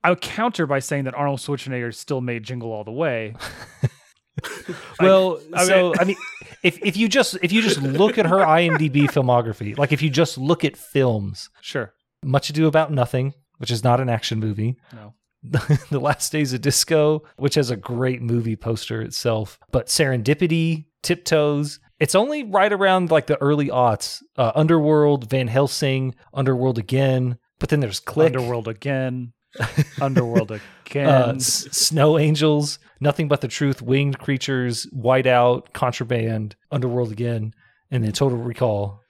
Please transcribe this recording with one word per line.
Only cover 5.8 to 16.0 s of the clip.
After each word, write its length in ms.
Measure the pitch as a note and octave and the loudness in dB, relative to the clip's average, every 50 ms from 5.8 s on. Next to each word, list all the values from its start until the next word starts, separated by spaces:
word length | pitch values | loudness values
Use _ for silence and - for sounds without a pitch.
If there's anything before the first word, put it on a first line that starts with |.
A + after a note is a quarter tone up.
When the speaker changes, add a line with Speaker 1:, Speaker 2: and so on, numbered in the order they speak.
| F3+ F3 E3 F3 | 4 4 2 2
Speaker 2:
I 60 | F3 | 0
mean, 120 | F#3 G3 - - - - - - - - _ | 0 0 -4 -8 -16 -16 -18 -20 -20 -20 _
if, 160 | - F3+ - - - | 0 0 0 2 -4
if 120 | G3+ D#3+ | -2 0
you 120 | G3 A3+ A3 | 0 0 2
just, 280 | F#3+ C#4 A3+ - - F#3 | 2 2 2 0 -2 -4
if 80 | F3+ E3+ | -2 2
you 100 | F#3+ A3+ | 2 2
just 180 | A3 G3 D3 D3 | 2 2 0 0
look 360 | C3+ C3+ C3+ D3+ G3 A3 A#3+ A3 | 0 -2 2 4 4 4 4 2
at 80 | G3+ | 2
her 120 | E3 F3+ G3 F#3+ | 4 4 4 6
I 160 | D#3+ D#3 E3 | 6 6 4
M 140 | F3 E3+ E3 | 4 2 2
D 120 | D3+ D#3 D3+ | 2 0 2
B 140 | C3 D3 C#3+ C3+ | 4 4 2 4
filmography, 680 | - D3 C3 B2 B2 A#2+ A#2 A2+ G#2+ - G#2+ G2+ G2+ | 2 2 2 4 4 2 2 0 -6 -6 -8 -8 -2
like, 140 | - D3 C#3 | -2 0 0
if 80 | D3+ C#3 | 2 0
you 80 | D3+ D#3 | 0 0
just 280 | C3 C#3+ E3+ D3+ - C3 | 2 2 0 0 0 -6
look 260 | C3 C#3+ E3+ - - | 0 0 0 2 0
at 120 | C#3+ - | -2 -2
films, 720 | - - - - D3 C3 B2 A2+ G#2+ G2 G2 F#2+ - - - _ _ | -4 -20 -4 0 2 2 2 2 0 -4 -6 -8 -12 -16 -20 _ _
Speaker 1:
Sure. 320 | - - - C#3+ A2+ G2 _ _ _ _ _ _ - | -18 -8 -8 -8 -8 -8 _ _ _ _ _ _ -4
Speaker 2:
Much 260 | C#3 B2+ C#3 - - | 0 0 0 0 0
Ado 160 | D3 D3+ D#3+ D#3 | 0 2 2 4
About 240 | D3 D#3+ D#3+ D3+ | 4 2 2 2
Nothing, 420 | D#3 C3+ A#2+ - - C3 B2+ C#3 C#3 _ _ _ _ _ | 0 0 0 0 0 -2 -2 -4 -6 _ _ _ _ _
which 120 | B2+ - | -6 -4
is 120 | B2 A2 | -4 0
not 180 | G#2+ B2+ A#2+ B2+ | 2 2 2 2
an 80 | C3+ B2 | 2 0
action 300 | A#2 A2 - - A2+ A2 | -2 -2 -2 -4 -4 -4
movie. 380 | G#2+ A2 G#2 G#2 A2 A#2 B2+ _ _ _ | -4 -4 -4 -2 -4 -4 -4 _ _ _
Speaker 1:
No. 220 | - A#2 G#2+ G#2 _ _ _ _ _ _ | -20 -20 -20 -20 _ _ _ _ _ _
Speaker 2:
<laughs> 160 | - - C3+ C#3 - - D3+ C3+ - - | -12 -4 -4 -4 0 2 0 0 0 -4
The 80 | D3 C3+ | -4 -2